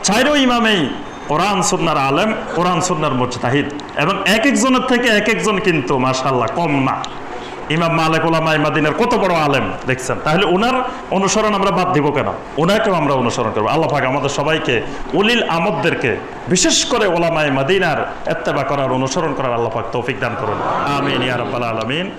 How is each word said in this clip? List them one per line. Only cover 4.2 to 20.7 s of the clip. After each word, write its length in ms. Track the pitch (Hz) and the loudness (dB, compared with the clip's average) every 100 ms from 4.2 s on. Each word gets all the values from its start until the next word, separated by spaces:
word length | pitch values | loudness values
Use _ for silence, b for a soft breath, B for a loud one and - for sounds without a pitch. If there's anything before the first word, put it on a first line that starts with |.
| 175 220 | 2 2
এক 80 | 285 | 4
একজনের 360 | 214 254 254 - | 2 4 2 2
থেকে 160 | 240 247 208 | 2 4 2
এক 80 | 220 | 2
একজন 260 | 202 185 202 180 | 0 0 0 2
কিন্তু 280 | 165 123 135 127 | 0 0 0 2
মাশাআল্লাহ 440 | 127 143 127 113 - | 0 0 0 0 0
কম 140 | 165 139 131 | 0 2 0
না। 80 | 98 - B B B B B - 156 | -2 -6 B B B B B -4 0
ইমাম 180 | 170 160 | 0 2
মালিক 240 | 160 160 165 | 2 2 2
ওলামায়ে 340 | 165 156 156 151 | 2 2 2 2
মাদিনার 300 | 147 147 - | 2 0 2
কত 120 | 240 233 | 2 2
বড় 120 | 190 165 147 | 2 2 2
আলেম 200 | 135 101 95 - | 2 0 -4 -4
দেখছেন, 280 | 127 - 123 151 | -4 -2 -2 0
তাহলে 200 | 165 196 180 | 2 4 2
ওনার 200 | 233 254 254 B - 190 | 2 0 -2 B -4 0
অনুসরণ 360 | 196 220 214 202 | 2 2 2 2
আমরা 120 | 196 180 | 2 2
বাদ 80 | 180 147 | 2 2
দিব 120 | 143 139 | 2 0
কেন? 120 | 101 90 - - | -2 -4 -8 0
ওনাকেও 320 | 170 214 - 180 | 2 2 2 0
আমরা 120 | 143 135 | 2 2
অনুসরণ 300 | 120 131 113 107 | 0 0 -2 0
করবো। 140 | 107 147 | 0 2
আল্লাহ 140 | 160 | 0
পাক 100 | 143 131 | 0 0
আমাদের 200 | 139 135 143 | 0 -2 -2
সবাইকে 360 | 147 160 156 117 - B - | 0 0 0 0 -2 B -2
উলিল 280 | 156 208 240 - 165 | 2 2 2 2 0
আমদদেরকে, 560 | 180 160 165 143 127 92 - - 120 | 0 0 0 0 0 -2 -6 -12 -2
বিশেষ 240 | 180 330 - - | 2 4 2 0
করে 140 | 240 208 170 | 0 2 2
ওলামায়ে 360 | 170 160 151 | 0 0 0
মাদিনার 480 | 135 135 190 175 131 107 - - | 0 2 2 2 -2 -4 -6 -4
ইত্তেবা 300 | 165 180 147 135 | -2 -2 -2 -2
করার, 200 | 143 135 127 | -2 0 0
অনুসরণ 340 | 131 180 160 127 | 0 -2 -2 -2
করার 160 | 131 117 | -2 0
আল্লাহ 140 | 117 | -2
পাক 120 | 113 110 123 | -2 -4 -4
তৌফিক 220 | - 131 | -4 -4
দান 100 | 123 - | -4 -4
করুন। 180 | - 202 - | -4 -4 -2